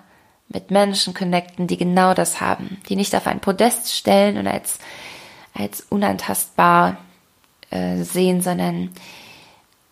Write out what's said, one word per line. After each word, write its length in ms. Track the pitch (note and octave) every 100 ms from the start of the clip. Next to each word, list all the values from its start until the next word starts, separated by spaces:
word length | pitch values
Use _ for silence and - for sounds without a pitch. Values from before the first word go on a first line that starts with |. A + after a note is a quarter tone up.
| _ _ _ _ -
mit 240 | F#3+ -
Menschen 420 | G3 G3+ F#3+ F#3
connecten, 540 | F3+ F3+ F3 F3 - F3+
die 100 | F3+
genau 360 | F3 F#3 F#3
das 280 | F3+ E3 -
haben, 400 | - - G3 G3 -
die 60 | F#3+
nicht 200 | G3+ G3
auf 120 | -
ein 120 | G3
Podest 540 | G3 F#3 A#3 - -
stellen 440 | - G#3 G3 G3+ G#3
und 100 | -
als, 320 | G3+ - - - - - - - - -
als 320 | - G3+ - -
unantastbar, 1080 | G3+ G3+ F#3+ - G3 - - F3 F3 F3+ F#3 - _ _ _ _ _ -
äh, 340 | - - F3+
sehen, 380 | E3+ F3+ F#3 F3+
sondern, 500 | F3+ F3+ F3+ F3 F3+ - - - - - - _ _ _ _